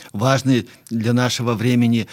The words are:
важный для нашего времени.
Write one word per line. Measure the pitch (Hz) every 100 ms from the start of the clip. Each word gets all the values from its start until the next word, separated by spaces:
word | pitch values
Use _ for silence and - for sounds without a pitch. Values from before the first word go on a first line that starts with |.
| -
важный | 101 127 135 131 123 - - -
для | 113 113
нашего | 120 123 - 120
времени. | 110 120 123 120 117 -